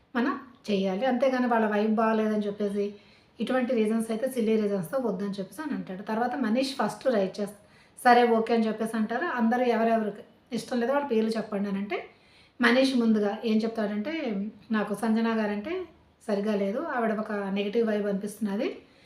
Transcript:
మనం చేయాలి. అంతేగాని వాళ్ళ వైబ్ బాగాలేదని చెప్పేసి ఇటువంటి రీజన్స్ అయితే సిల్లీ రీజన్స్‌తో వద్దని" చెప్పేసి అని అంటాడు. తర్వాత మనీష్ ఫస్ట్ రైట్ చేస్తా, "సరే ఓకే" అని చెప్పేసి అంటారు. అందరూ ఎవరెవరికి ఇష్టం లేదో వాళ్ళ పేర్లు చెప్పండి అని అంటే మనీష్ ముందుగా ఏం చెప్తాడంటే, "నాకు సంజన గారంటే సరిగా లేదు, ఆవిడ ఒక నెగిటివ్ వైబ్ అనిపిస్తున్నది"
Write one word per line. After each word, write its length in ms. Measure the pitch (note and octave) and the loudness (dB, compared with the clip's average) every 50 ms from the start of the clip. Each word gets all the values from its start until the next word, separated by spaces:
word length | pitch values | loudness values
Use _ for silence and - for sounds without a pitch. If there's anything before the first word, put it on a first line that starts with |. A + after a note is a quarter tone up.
| _ _ - | _ _ -4
మనం 200 | B3 A#3 E4+ F#4+ - - - - - - | -2 -2 -2 -2 -4 -8 -16 -20 -14 -4
చేయాలి. 400 | - G#3 F#3+ F#3+ F#3+ F#3 G3 C4 | -2 0 0 0 0 0 0 0
అంతేగాని 420 | C4 B3 A#3 C#4 C4+ B3+ B3+ B3 A#3+ | 0 2 2 2 2 2 2 2 2
వాళ్ళ 200 | A#3 A3+ A3 G#3 | 2 2 2 2
వైబ్ 280 | G#3 G#3 G#3+ A3 G#3+ | 2 2 2 2 2
బాగాలేదని 500 | G#3+ A3 A3 A3+ A3 A3 G#3+ G#3+ G#3 G#3 | 2 2 2 2 2 2 0 0 0 -2
చెప్పేసి 400 | G#3 G3+ - G#3 G3+ G3 G#3 G3+ G#3 G#3 - - - - - _ _ _ - | -2 -2 -2 -4 -2 -2 -2 -2 -4 -6 -10 -18 -20 -20 -20 _ _ _ -6
ఇటువంటి 320 | A3+ A#3 B3+ C4 B3 - B3+ | -4 -2 0 0 0 0 0
రీజన్స్ 360 | A3+ G#3+ G#3 A3+ A3+ A3 - | 0 2 2 0 -2 -2 -2
అయితే 180 | A3+ A3 - C4 | -4 -4 -4 -4
సిల్లీ 240 | - B3 A3 G#3+ A3 | -2 -2 0 2 2
రీజన్స్‌తో 420 | G#3+ G#3 G3+ G3+ F#3+ F3 - C#4 C4+ | 2 2 0 0 -2 -2 -2 -4 -2
వద్దని" 340 | B3 A3+ F#3+ F3+ G3+ G3+ F#3+ | -2 -2 -2 -2 -4 -4 -4
చెప్పేసి 280 | - F#3+ - - - | -6 -8 -10 -10 -10
అని 120 | D#4 C#4+ A3 | -8 -6 -6
అంటాడు. 300 | F#3+ F3 - F#3 F#3 G3+ | -6 -6 -8 -10 -10 -6
తర్వాత 320 | - - A3 A#3+ B3 - | -4 -2 -2 -2 -2 -2
మనీష్ 380 | C#4+ B3+ G#3+ G#3+ C4 C#4 C4+ - | -2 -2 0 2 0 0 0 -2
ఫస్ట్ 300 | - A3+ G#3 - - - C#4 | -2 -2 -2 -4 -2 0 0
రైట్ 280 | A#3+ G#3 F#3+ F#3 - | 2 2 2 0 -2
చేస్తా, 220 | - G3+ G3 - - - _ - - - _ _ - | -4 -6 -6 -8 -14 -20 _ -20 -20 -20 _ _ 2
"సరే 240 | - B3 A#3+ A#3+ A#3+ A#3 | 6 6 8 8 8 6
ఓకే" 240 | A3+ A3 A3 - A#3+ | 4 4 4 2 2
అని 140 | A3+ A3 A3 | 2 2 0
చెప్పేసి 280 | G#3 - A3 A3 - A3 | -2 -2 -4 -4 -2 -2
అంటారు. 280 | G#3+ G#3 A#3 C4 F4 F4 C#4+ | -2 -2 -2 -2 -2 -2 0
అందరూ 280 | B3 A3+ A3+ B3 B3 B3+ | 2 2 2 4 4 4
ఎవరెవరికి 580 | A#3 A#3 A3+ A3+ A3+ A3+ A3+ G#3+ G#3 G3 - - - _ _ _ _ | 2 4 4 4 4 2 2 2 -2 -4 -8 -14 -20 _ _ _ _
ఇష్టం 280 | B3 A3 - - B3+ A#3+ | -6 -6 -4 -2 -2 0
లేదో 140 | A#3 A#3+ C#4 | 0 2 2
వాళ్ళ 140 | C#4+ C#4+ C#4 | 0 0 2
పేర్లు 220 | A3+ A3 A3 A3 | 0 2 2 2
చెప్పండి 400 | A3 A3+ G#3 - G#3 G3 G3+ G3+ | 0 -2 -4 -4 -4 -4 -2 -2
అని 80 | F#3+ G3 | -2 -4
అంటే 200 | G3+ - E4+ G#4 - - - _ _ _ _ - - _ _ - | -4 -4 -6 -6 -8 -10 -18 _ _ _ _ -20 -20 _ _ 0
మనీష్ 340 | B3 A#3 A#3+ C4 C4+ C4 C4 | 2 4 4 4 4 4 4
ముందుగా 360 | B3 A3+ A3+ A3 G#3+ G#3 G3+ G#3 - - | 2 4 4 4 4 2 0 -2 -2 -2
ఏం 120 | A3+ G#3+ A3 | 0 2 2
చెప్తాడంటే, 560 | A3 A3 - A3+ G#3+ G3+ G#3 G#3 G#3+ D4 D#4+ D#4+ D4 B3 G#3 F#3+ G3+ A3 - - - - | 0 0 -2 -2 -4 -2 -2 -4 -4 -4 -4 -4 -4 -4 -4 -4 -4 -6 -8 -12 -8 -4
"నాకు 220 | A3+ G#3+ G3+ G3+ G#3 | -2 -2 -2 -2 -4
సంజన 320 | - - A3+ A3 A3+ A3+ A3+ A3+ A3 | -2 0 0 0 2 2 0 0 0
గారంటే 360 | G#3+ G#3 G#3 G#3 G#3 D#4 F4 F#4 F4+ - - - _ _ _ _ - | -2 -2 -2 -4 -6 -6 -6 -6 -8 -10 -14 -20 _ _ _ _ -6
సరిగా 320 | - G#3 G3 G3+ G#3+ G#3+ | -4 -2 -2 0 0 0
లేదు, 240 | G3 G3 G3 G3+ C4 E4 D#4+ | 0 0 -2 -2 -2 -4 -4
ఆవిడ 260 | C#4+ B3 A3+ G#3+ G#3+ G#3 | -2 0 0 0 0 -2
ఒక 120 | G#3 - G#3+ G3+ G3+ G3 | -4 -4 -4 -4 -4 -2
నెగిటివ్ 360 | G3 G3+ G3+ G#3 G3 A#3+ A3+ G#3+ | -2 -2 -2 0 0 0 2 2
వైబ్ 200 | G#3 G#3 G3+ G3+ | 0 0 0 0
అనిపిస్తున్నది" 640 | G3 F#3+ G3+ G#3 - - A3+ G3+ G3 G#3 C4+ F#4+ - - - - _ _ - | -2 -2 -4 -6 -6 -6 -4 -4 -2 -2 -2 -4 -6 -8 -14 -20 _ _ -20